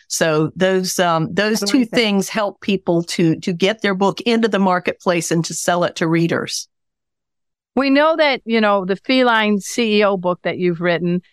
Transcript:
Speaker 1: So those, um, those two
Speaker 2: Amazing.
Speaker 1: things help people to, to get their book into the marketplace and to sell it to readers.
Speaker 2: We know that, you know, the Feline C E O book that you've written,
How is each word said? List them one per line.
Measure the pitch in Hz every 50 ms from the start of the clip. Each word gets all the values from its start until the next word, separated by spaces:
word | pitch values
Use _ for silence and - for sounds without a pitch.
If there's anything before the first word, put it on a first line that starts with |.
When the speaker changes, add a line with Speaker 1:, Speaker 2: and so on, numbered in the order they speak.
| _
Speaker 1:
So | _ - - 170 160 156 156 160 147 -
those, | 170 185 190 190 185 185 180 -
um, | - 180 170 165 160 160 160
those | 175 196 208 214 220 208
two | 202 202 -
Speaker 2:
Amazing. | 262 240 233
Speaker 1:
things | - 247 226 208 202 196 185 -
help | - 226 208 196 - _
people | - - 196 190 - 180 175 170 170
to, | - - - 170 160 160 165
to | - 202 180
get | 165 190 190 214 - -
their | 202 190
book | 185 196 196 185 -
into | - 240 226 226 233
the | 220 202
marketplace | 190 196 185 180 180 - - - - - 190 175 170 160 -
and | - 170 160
to | - 165
sell | - - 185 175 175 175
it | - -
to | - 180
readers. | 160 165 165 170 170 180 160 - - - - - - _ _ _ _ _ _ _ _ _ _ _ _ _ _ _ _ _ _ _ _ _
Speaker 2:
We | 240 277 277
know | 269 285 302 320 330
that, | 311 302 285 262 226 -
you | 220 226 226
know, | 214 208 202 202 185
the | 185 196
Feline | - - - 262 262 254 240 226 220 214 208 208 196
C | - - - 247 233 220 208 208
E | 208
O | 196 202
book | 180 175 180 180 -
that | - 175 151
you've | - 180 175 170 160
written, | 175 175 170 156 175 175 175 180 - _